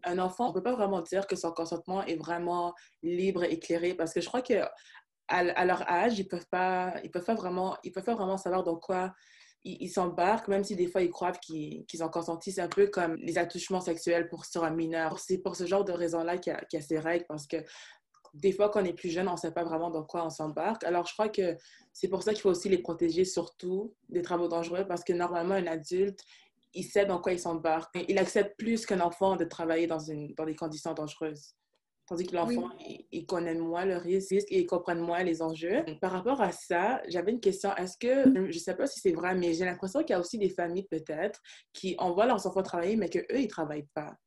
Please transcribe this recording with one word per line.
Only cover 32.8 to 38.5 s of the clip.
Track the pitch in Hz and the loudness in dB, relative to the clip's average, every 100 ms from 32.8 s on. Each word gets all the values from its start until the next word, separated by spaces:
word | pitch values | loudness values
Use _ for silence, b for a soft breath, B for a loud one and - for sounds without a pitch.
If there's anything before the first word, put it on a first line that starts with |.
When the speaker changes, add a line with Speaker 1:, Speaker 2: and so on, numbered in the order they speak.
| - - - | -14 -14 -10
Speaker 1:
il, | - | -10
il | 160 | -2
connaît | 180 170 165 | -2 0 -2
moins | 165 170 190 | -2 0 0
le | 185 | -2
risque | 170 190 190 | 0 0 2
et | 190 208 185 | 0 2 2
il | 175 | 2
comprend | 180 180 170 | 0 0 -2
moins | 170 170 | 0 0
les | 180 160 | 2 0
enjeux. | 160 160 170 233 320 147 | -2 -2 0 0 0 -2
Par | 185 | -2
rapport | 185 196 262 | 0 0 2
à | - | 2
ça, | - - 175 196 254 - | 0 0 2 2 0 -2
j'avais | 175 175 | -2 0
une | 240 | 2
question. | 202 185 196 - | 2 2 -2 -2
Est-ce | 185 - | -4 -2
que, | 240 269 262 262 | 2 6 8 6
je, | 185 | 2